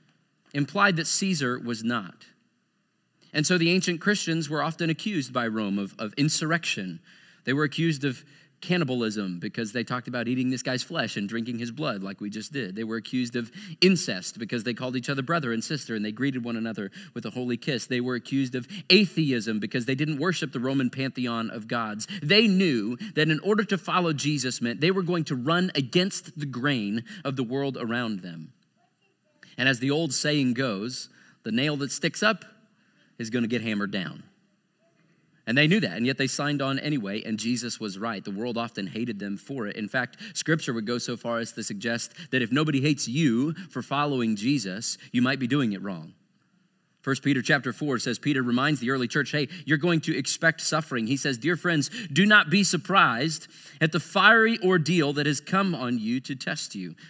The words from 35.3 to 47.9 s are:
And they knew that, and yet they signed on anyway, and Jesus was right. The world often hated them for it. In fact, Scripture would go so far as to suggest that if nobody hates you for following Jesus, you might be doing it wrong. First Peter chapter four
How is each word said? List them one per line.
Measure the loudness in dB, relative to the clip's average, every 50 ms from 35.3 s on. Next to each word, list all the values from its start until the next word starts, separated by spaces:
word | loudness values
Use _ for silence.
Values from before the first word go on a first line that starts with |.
| _ _ _
And | 0 4 4
they | 6
knew | 6 6 4
that, | 2 0 -2
and | 0 0
yet | 0 0 0
they | -2 -2
signed | 0 -2 -2 -2 0 0 0
on | -2 -2 -2
anyway, | -2 -2 -2 -2 -2 -4 -4 -6 -4
and | -4 -4
Jesus | -2 -2 -2 -2 -2 -2 -6 -8 -6
was | -8 -8 -6 -6
right. | -6 -6 -6 -6 -8
The | -8
world | -6 -6 -4 -4 -2
often | -4 -4 -4 -6 -8 -8
hated | -6 -4 -4 -4 -4 -4 -6
them | -6 -6 -6
for | -8 -8 -8 -6 -6 -6
it. | -6 -6
In | -6 -8 -4
fact, | -4 -4 -4 -4 -8 -14 -18 -10 -8
Scripture | -6 0 0 0 0 0 -2 -2
would | -2 -2
go | -2 -2 -2
so | -2 -4 -6
far | -6 -4 -4 -2 -2
as | -2 -4 -6
to | -8 -8
suggest | -6 -6 -4 -2 -2 -2 -2 -4 -8 -10 -16 -8 -2
that | 0 0 2
if | 2 2
nobody | 2 2 2 2 2
hates | 2 2 2 2 0 -2
you | 0 4 4 4 6 4 2 2 0 -4 -8 -8
for | -8 -8 -6
following | -2 0 0 0 2 2 2 2 2 0
Jesus, | 0 2 2 2 2 0 -2 -6 -6 -6 -6 -6 -8 -10 -2
you | 0 2
might | 2 2 2 0
be | 0 0
doing | 2 2 2 2 0
it | -2 -4
wrong. | -6 -8 -8 -10 -14 -18 _ _ _ _ _ _ _ _ _ _ _ _ _ _ _ _ _
First | _ -2 -2 0 2
Peter | 2 2 2 4
chapter | 2 2 2 2 -2 -4
four | -4 -2 -2